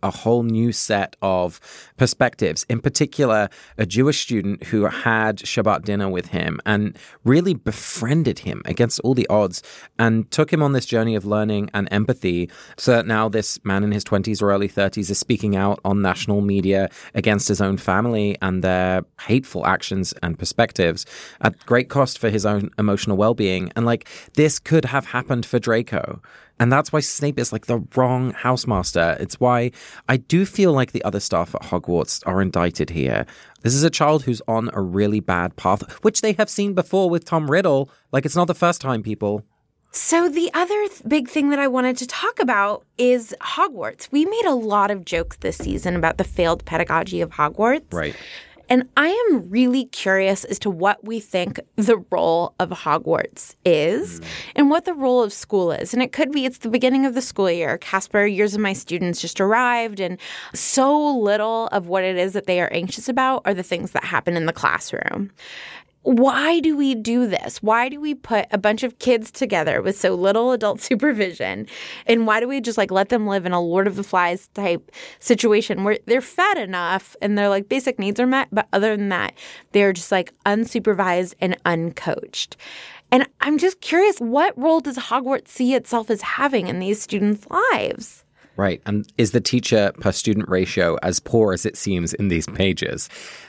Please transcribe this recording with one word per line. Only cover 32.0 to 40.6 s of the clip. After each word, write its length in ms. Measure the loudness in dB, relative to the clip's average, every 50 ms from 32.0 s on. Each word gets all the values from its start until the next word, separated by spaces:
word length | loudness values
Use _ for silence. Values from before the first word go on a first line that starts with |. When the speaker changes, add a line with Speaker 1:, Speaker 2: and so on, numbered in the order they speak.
| 0 -2 -4 -6 -4
Speaker 1:
are 160 | -2 0 0
indicted 480 | 0 0 0 0 0 0 0 -2 -4 -4
here. 360 | -2 -2 -2 0 -2 -2 -4 -6 -10 -20 -20 -20 -10 _
This 120 | -2 0 2
is 80 | 2
a 80 | 2 2
child 340 | 2 2 2 2 2 2 0
who's 180 | -2 -4 -2 -2
on 240 | -2 -2 -2 -2 -2
a 80 | -4 -4
really 400 | -4 0 0 2 2 2 2 0
bad 360 | 0 0 0 0 -2 -4 -4
path, 260 | -2 0 0 0 0 -2 -8 -4 0 0
which 160 | 0 2 2
they 120 | 0 0 2
have 160 | 0 0 -2
seen 240 | -2 -2 -2 -2 0
before 340 | -2 -2 0 2 2 2 2
with 160 | 2 0 -2
Tom 260 | -2 -2 -2 0 2
Riddle. 380 | 2 2 4 4 4 2 0 -2 _ _ _ _
Like, 140 | -2 0 0
it's 100 | 0 0
not 120 | 0 0 0
the 60 | 0
first 260 | 2 2 2 2 0
time, 220 | -2 -4 -2 -2
people. 420 | -4 -6 -4 -2 -2 -2 -2 -2 -6 _ _ _ _ _ _ _ _ _
Speaker 2:
So 380 | -8 -4 0 2 2 2 2 2
the 220 | 0 0 -2 0 0
other 340 | -2